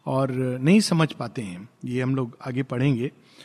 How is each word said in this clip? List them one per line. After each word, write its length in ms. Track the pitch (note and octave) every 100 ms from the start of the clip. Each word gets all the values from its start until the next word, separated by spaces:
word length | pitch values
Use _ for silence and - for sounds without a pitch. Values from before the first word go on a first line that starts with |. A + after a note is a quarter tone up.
| -
और 260 | C3 C3+ B2+ B2+ B2+
नहीं 180 | C3+ G#3
समझ 340 | G#3 E3+ D#3
पाते 280 | - A#2+ -
हैं, 280 | G#2 F2 A2 _ C3
ये 160 | B2
हम 140 | B2+ C3+
लोग 220 | B2 - -
आगे 160 | B2+
पढ़ेंगे। 480 | C3+ B2 C#3 B2 C3 - _ -